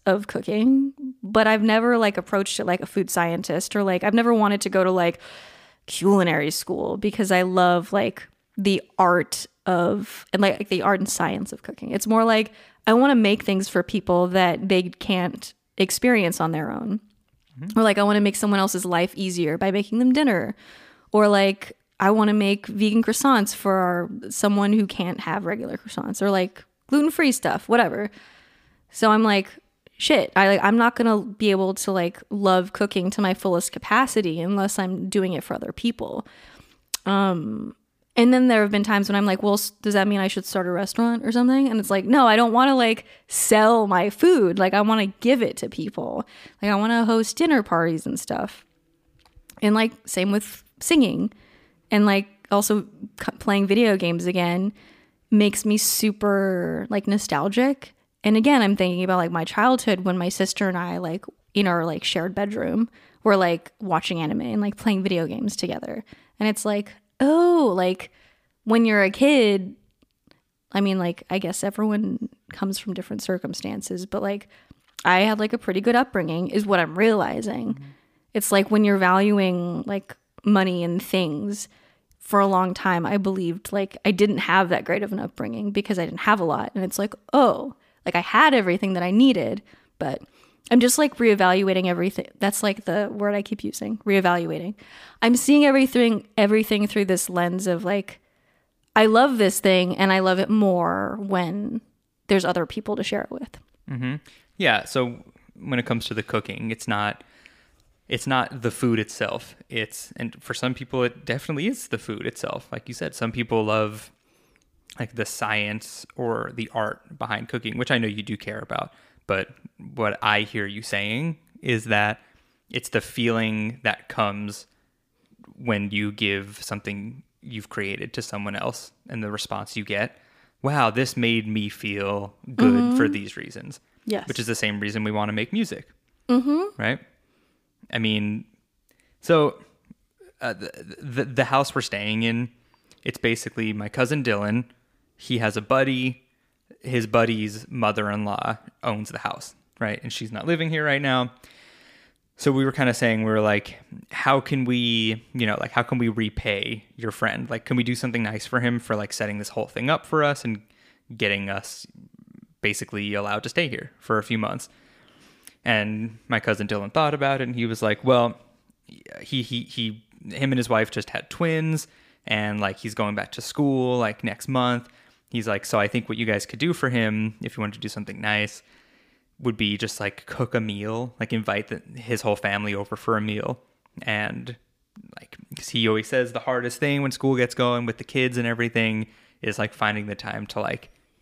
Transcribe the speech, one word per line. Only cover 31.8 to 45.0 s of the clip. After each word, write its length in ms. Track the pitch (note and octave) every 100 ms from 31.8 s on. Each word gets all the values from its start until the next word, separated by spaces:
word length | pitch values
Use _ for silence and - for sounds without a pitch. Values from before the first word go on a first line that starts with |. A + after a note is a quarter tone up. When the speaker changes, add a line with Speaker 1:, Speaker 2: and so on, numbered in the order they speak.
| -
Speaker 1:
like, 280 | F#3+ F3 - -
love 420 | G#3 G3 F#3 F3+
cooking 380 | - G3+ G3 F3+
to 100 | -
my 140 | F#3+
fullest 380 | F#3+ G3 F3 -
capacity 680 | - - G#3+ C4 A3 F#3 D#3+
unless 380 | E3+ G3+ G3 -
I'm 300 | F#3 F#3 F#3
doing 240 | G3+ F#3+
it 100 | E3
for 100 | -
other 180 | - -
people." 540 | - A#3 - - - - - - - _ _ _ - -
Um, 680 | G3 G3 F3 B2+ G#2+ - - _ _ _ -
and 180 | A#3+
then 140 | B3+ B3+
there 140 | A3+
have 80 | G#3
been 120 | G#3
times 260 | G#3 G3+ G3
when 80 | G3+
I'm 100 | G3+
like, 160 | F#3+
"Well, 120 | G#3
s-, 160 | G#3 - -
does 120 | G#3
that 140 | G3+ G3
mean 120 | G3+
I 80 | F#3+
should 160 | -
start 220 | F#3 G3 F3+
a 40 |
restaurant 520 | F3+ G3 - A#3 A#3
or 60 | B3
something?" 360 | A#3 B3 C4 C4+
And 100 | A3+
it's 120 | G3
like, 140 | G3
"No, 220 | F#3+ C#4 B3
I 100 | A3
don't 160 | A#3
wanna, 220 | A#3 C4+
like, 300 | C4 A3+ A3+ - - _
sell 580 | - - G#3+ G#3+ A#3 G3+
my 240 | F3+ G3+
food. 480 | - E4+ F4 F#3+ F#3
Like, 160 | F#3+
I 60 | G3
wanna 260 | G#3 A3